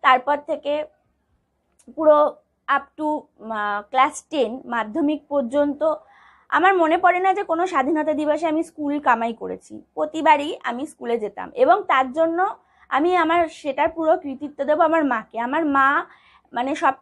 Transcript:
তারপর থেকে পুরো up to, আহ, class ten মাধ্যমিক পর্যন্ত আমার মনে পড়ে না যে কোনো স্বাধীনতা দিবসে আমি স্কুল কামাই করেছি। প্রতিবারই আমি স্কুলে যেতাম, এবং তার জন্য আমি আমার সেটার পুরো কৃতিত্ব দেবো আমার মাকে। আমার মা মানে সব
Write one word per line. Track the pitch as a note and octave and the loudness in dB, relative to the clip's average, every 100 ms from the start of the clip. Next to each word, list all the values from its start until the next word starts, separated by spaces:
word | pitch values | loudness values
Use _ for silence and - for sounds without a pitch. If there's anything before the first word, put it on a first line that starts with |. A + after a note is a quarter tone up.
তারপর | C#4 B3+ B3+ C#4+ | 6 4 2 -4
থেকে | C#4+ D4 C#4+ D4 D4+ _ _ _ _ _ _ _ _ _ - A#3+ | -2 -6 -4 -6 -6 _ _ _ _ _ _ _ _ _ -20 0
পুরো | D#4 D4+ D4 - _ _ - | 4 6 4 -2 _ _ -4
up | C#4 C#4 - | -4 -4 -8
to, | D4+ D4+ - _ G#3+ | -6 -6 -8 _ -10
আহ, | A3 G#3 G#3 G#3 | -6 -4 -6 -4
class | B3+ C#4+ - - | 0 0 0 -8
ten | D#4 A3 B3+ - | -2 -2 -4 -8
মাধ্যমিক | A#3 G#3+ A3 D4 C#4+ _ | -6 -4 -2 -2 -2 _
পর্যন্ত | C#4+ A#3+ C#4 D4 C#4+ D#4 D4+ _ _ _ _ _ | -4 -2 0 -2 0 -2 -4 _ _ _ _ _
আমার | C#4+ F4+ F#4+ | 2 4 4
মনে | D#4+ F4 | 2 4
পড়ে | F4+ F4+ | 2 2
না | F#4+ | 2
যে | F#4+ | 0
কোনো | G4+ E4 F4+ | -2 -2 0
স্বাধীনতা | E4+ C4 D#4 D4+ | 0 0 0 0
দিবসে | D4+ D4+ D4+ E4+ | -2 0 0 0
আমি | D#4 | -2
স্কুল | D#4+ - D4 D4 | -4 -6 -4 -2
কামাই | D4 A#3 A#3 | 0 0 0
করেছি। | A3+ F#3+ F#3 - G#3+ _ | -6 -10 -12 -14 -20 _
প্রতিবারই | - D4+ D#4+ D#4 D4+ D4 - | -6 -6 0 4 4 2 -8
আমি | - A#3+ D4+ | -8 -8 -10
স্কুলে | - A#3+ A#3 | -10 -4 -4
যেতাম, | G#3 - F#3 | -4 -8 -12
এবং | - C4+ F#4+ F#4 | 0 4 4 4
তার | C#4+ C4 | 0 0
জন্য | C4+ E4 E4 G4 - _ _ _ | 0 0 2 -2 -4 _ _ _
আমি | C4+ E4 F4+ | 0 2 2
আমার | D#4+ E4+ E4 | 2 2 0
সেটার | - D4+ C4+ D#4+ | -4 -8 -2 -2
পুরো | D#4+ D#4+ F4 | 0 0 0
কৃতিত্ব | C#4+ C4 D4 - | -2 -10 -12 -8
দেবো | C#4 D4+ | -2 2
আমার | E4 E4 D4 | 2 2 0
মাকে। | A#3 G#3+ A3+ | -2 -6 -8
আমার | A#3+ D4 D#4+ | -4 -2 0
মা | C#4 C4+ D4 F4+ - _ _ _ | 2 2 2 -4 -16 _ _ _
মানে | A#3 C4 D4 | -6 -6 -2
সব | E4+ - | -2 -2